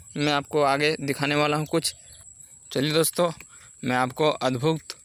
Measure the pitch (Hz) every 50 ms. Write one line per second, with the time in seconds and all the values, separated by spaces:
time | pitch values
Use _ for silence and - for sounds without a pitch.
0 | - - - 151 147 147 147 143 139 - - 151 147 139 139 139 147 151 156 -
1 | 147 139 135 - 147 139 147 147 147 147 147 151 156 - - 165 156 - - -
2 | - - - - - - - - - - - - - - - 139 131 151 151 160
3 | 160 151 - - 175 170 156 - - - - - - - - _ - 127 127 127
4 | 127 123 127 - 156 151 139 - 123 131 131 123 123 160 160 156 - - - -
5 | -